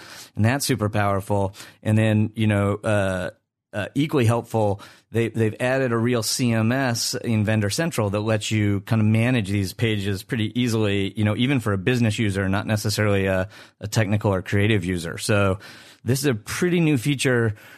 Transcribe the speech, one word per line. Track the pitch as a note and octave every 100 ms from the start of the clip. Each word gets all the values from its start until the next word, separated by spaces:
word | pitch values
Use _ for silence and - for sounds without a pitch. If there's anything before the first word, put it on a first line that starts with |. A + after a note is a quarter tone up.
| - - -
And | - A2
that's | C#3
super | - A#2 G#2
powerful. | G#2 G2+ G2 - G2+ F#2+ - - -
And | A2 G#2+
then, | A2 G#2+ G#2+
you | A2+ G#2+
know, | G2+ G2+ G2+
uh, | - G#2 G2 F#2 F2 - _ _ _
uh, | G#2 F#2
equally | C#3 C#3 D3
helpful, | A2+ A#2+ A#2 A2+ G#2 G2 - - _
they, | A2 A2+
they've | A2+ A2 G#2
added | B2 C3+ B2+
a | A#2
real | A#2 A#2+
C | G#2+ - B2
M | A2+ A2
S | C3 C3 A2+ -
in | - A#2 G#2+
Vendor | G#2 A2 G2+
Central | B2+ E3 - G#2
that | G#2
lets | G#2+ A2 -
you | G#2+ G#2 G2+
kind | - A2+
of | G#2+
manage | A2 A#2 B2+ F#2+
these | G#2 F#2
pages | - A2+ G#2 G2 G2
pretty | - A#2+ G#2+ B2
easily, | B2 A2 G#2+ G2+ G2 -
you |
know, | G#2+ G#2+
even | B2 C#3
for | G#2+
a | G2
business | F#2 B2+ A#2 G#2+
user, | G#2 F#2+ F#2+
not | G2 -
necessarily | G#2+ A2 G#2 G#2+ G2 F#2+
a, | F#2+ F#2 - - -
a | G#2+
technical | - G2+ G#2+ G#2+
or | F#2+
creative | - G2+ G#2 G#2+ F2
user. | F2+ D#2+ -
So | - G#2 G2 F#2+ - - - -
this | G#2 C3+
is | C#3+
a |
pretty | G#2 - - F3+ F3
new | D#3 C#3
feature | C#3+ C#3 C3+ A#2+ A2+ G#2 -